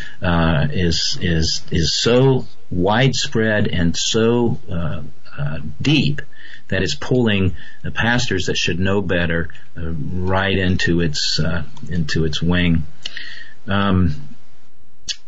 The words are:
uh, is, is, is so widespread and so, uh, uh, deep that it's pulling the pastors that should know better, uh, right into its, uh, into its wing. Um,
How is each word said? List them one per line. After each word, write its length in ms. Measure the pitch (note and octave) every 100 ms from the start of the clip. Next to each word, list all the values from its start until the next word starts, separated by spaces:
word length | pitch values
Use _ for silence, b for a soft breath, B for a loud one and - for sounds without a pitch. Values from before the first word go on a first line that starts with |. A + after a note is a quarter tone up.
| B B
uh, 460 | F2 E2+ E2 D2 D2
is, 480 | F#2 E2+ E2 - -
is, 420 | F2+ D#2+ D#2+ - -
is 240 | F2 D2 -
so 500 | A2+ B2 C3+ B2+ A2 - -
widespread 1000 | F2+ F2+ A2+ C3+ G#2 - A2+ A2 G#2 G2+
and 280 | F2 E2+ -
so, 640 | - A2+ A2+ A#2+ A#2 - F#2+
uh, 320 | F2 E2+ - - - - -
uh, 220 | - C#3 - -
deep 400 | C3+ D3 D#2+ - - B B B -
that 160 | F#2+
it's 120 | F#2 -
pulling 600 | - B2+ A2+ G2+ F#2 B B B
the 80 | -
pastors 560 | - A2+ B2 - F#2+ E2
that 100 | D#2+
should 240 | - E2+
know 200 | F#2+ G2+
better, 480 | F2+ F2+ E2+ E2 E2 B B -
uh, 140 | E2
right 680 | D#2+ C2+ F2+ F#2 F#2+ G2 G2
into 420 | F#2 F2+ F2 E2+
its, 400 | E2+ - - -
uh, 240 | E2 E2 - - -
into 360 | E2+ D2 E2 D#2+
its 160 | -
wing. 420 | E2+ F2 F2 E2 - - B B B B B B -
Um, 460 | G2+ G2+ F#2+ E2+ D3 - - - - - - - - - -